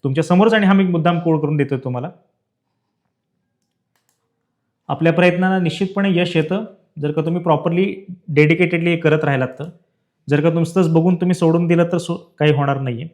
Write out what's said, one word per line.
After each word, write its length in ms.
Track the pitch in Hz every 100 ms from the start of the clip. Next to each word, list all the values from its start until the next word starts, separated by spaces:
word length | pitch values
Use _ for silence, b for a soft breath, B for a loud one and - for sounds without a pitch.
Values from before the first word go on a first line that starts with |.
तुमच्या 200 | 139 135
समोरच 300 | 156 180 220
आणि 120 | 220 196
हा 80 |
मी 100 | 196
मुद्दाम 360 | 190 170 165 170
कोड 220 | 165 160
करून 160 | 143 151
देतोय 200 | 135 131
तुम्हाला. 320 | 131 123 151 - _ _ _ _ _ _ _ _ _ _ _ _ _ _ _ _ _ _ _ _ _ _ _ _ _ _ -
आपल्या 260 | 143 165
प्रयत्नांना 460 | 160 180 170 185 190
निश्चितपणे 600 | 170 - 190 196 196 175
यश 160 | 175 165
येतं 300 | 156 190 220 - _ -
जर 100 | 147
का 100 | 156
तुम्ही 200 | 160 175
प्रॉपरली 640 | 170 147 175 170 196 - - - -
डेडिकेटेडली 600 | 143 151 165 170 170 170
हे 80 | 170
करत 260 | 160 151
राहिलात 240 | 151 135 127
तर. 220 | - 160 - _ _ _ _ -
जर 120 | 147
का 80 | 160
नुसतंच 380 | 165 165 190 170
बघून 260 | 160 170 175
तुम्ही 180 | 180
सोडून 340 | 175 165 170 170
दिलं 180 | 170 170
तर 60 | 175
सो-, 380 | 175 170 - _
काही 140 | 151
होणार 260 | 143 139 135
नाहीये. 280 | 131 117 165